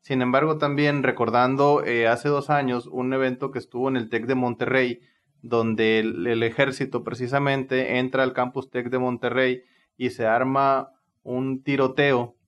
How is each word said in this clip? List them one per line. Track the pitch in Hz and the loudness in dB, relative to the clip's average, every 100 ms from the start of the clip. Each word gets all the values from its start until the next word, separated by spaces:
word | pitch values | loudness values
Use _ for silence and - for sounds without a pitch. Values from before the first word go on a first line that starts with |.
Sin | - 135 | -2 -2
embargo, | 123 131 156 156 | 2 2 2 0
también | 147 143 147 143 | -2 0 0 2
recordando, | 127 123 117 120 123 135 143 147 | 0 0 2 4 2 4 4 4
eh, | - 117 117 | 2 2 2
hace | 120 147 | 2 0
dos | 143 139 | -2 0
años | 147 135 123 117 | 0 0 -4 -4
un | 127 127 | -6 -2
evento | 131 131 127 135 | 0 -2 -2 -6
que | 131 | -8
estuvo | - 120 131 | -10 -4 -2
en | 131 | -2
el | 113 | -2
Tec | 117 113 | -4 -2
de | 131 | 0
Monterrey, | 123 117 120 131 127 120 _ _ _ _ | 0 -2 0 2 0 -2 _ _ _ _
donde | 117 117 113 110 110 110 | -2 0 0 2 2 4
el, | 110 - 95 | 0 -2 -2
el | 117 | 0
ejército | 113 117 135 131 135 - | 0 0 -2 0 -4 -4
precisamente | - 117 123 139 139 139 131 131 127 123 | -6 -6 -2 0 0 -2 0 -2 0 0
entra | 127 131 | 0 0
al | 131 | -2
campus | 127 123 135 135 | 0 -4 -4 -6
Tec | 127 120 | -6 -4
de | 127 | -2
Monterrey | 127 120 123 120 131 127 _ _ _ _ | -2 -2 -2 0 0 0 _ _ _ _
y | 123 | -6
se | 123 113 | -2 0
arma | 117 131 135 139 135 127 _ _ _ | 2 2 2 2 2 -2 _ _ _
un | - 123 131 131 | -8 -6 -4 -4
tiroteo | 131 135 135 131 143 127 120 _ | -2 0 0 2 2 2 0 _